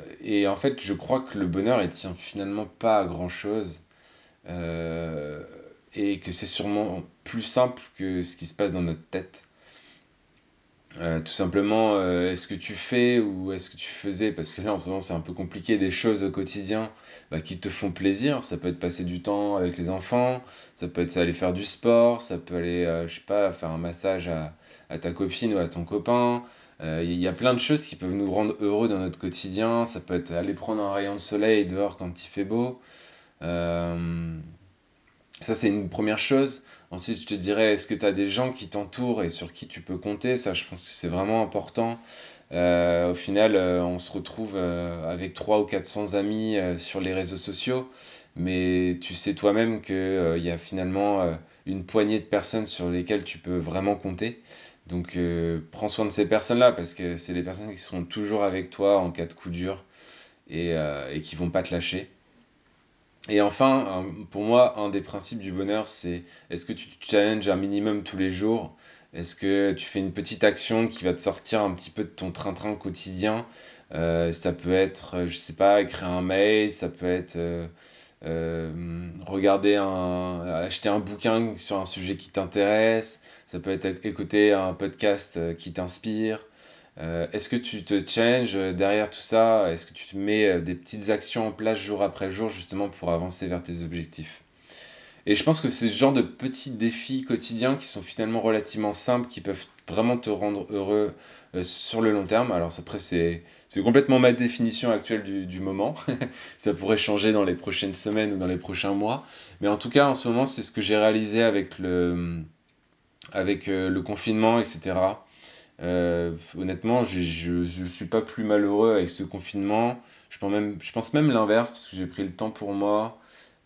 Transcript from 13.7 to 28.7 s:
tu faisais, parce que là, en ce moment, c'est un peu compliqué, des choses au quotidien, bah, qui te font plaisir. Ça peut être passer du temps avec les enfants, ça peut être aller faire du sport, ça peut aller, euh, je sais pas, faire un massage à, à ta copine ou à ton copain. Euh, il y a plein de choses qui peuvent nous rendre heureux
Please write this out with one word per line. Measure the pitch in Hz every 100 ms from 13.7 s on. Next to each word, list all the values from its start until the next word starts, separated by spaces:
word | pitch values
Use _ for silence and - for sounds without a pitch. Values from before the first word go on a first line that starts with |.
| -
tu | -
faisais, | - 101 95 107
parce | 87 80
que | -
là, | 104
en | 98
ce | 85
moment, | 95
c'est | -
un | 82
peu | 80
compliqué, | 90 92 101 90 107
des | 92
choses | 90 117 104
au | 95
quotidien, | 87 92 104 95 110 110 - - - -
bah, | 82
qui | - 92
te | 98
font | - 101
plaisir. | 85 98 98 135 131
Ça | - 85
peut | 90
être | 87
passer | 90 85
du | 90 87
temps | 92 101 104 101
avec | 90 85
les | 85
enfants, | 95 92 123 123 127 - - -
ça | - 85
peut | -
être | 87 90
aller | 87
faire | 82 90
du | 90
sport, | 101 - 117 117 117 117
ça | - 87
peut | - 87
aller, | 85 87 87
euh, | 82 85
je | -
sais |
pas, | - 101 98
faire | 85 85
un | 80
massage | 85 85 98 95 85
à, | 82 78 80 - - _
à | 80
ta | 87
copine | 85 95 - 117
ou | 101
à | 82
ton | 85 82
copain. | 101 101 120 120 120 120 - - _
Euh, | 80 80
il | 87 87
y | 90
a |
plein | 90 123
de | 123
choses | - 151 -
qui | -
peuvent | 92 98
nous | 98
rendre | 92 107 -
heureux | 104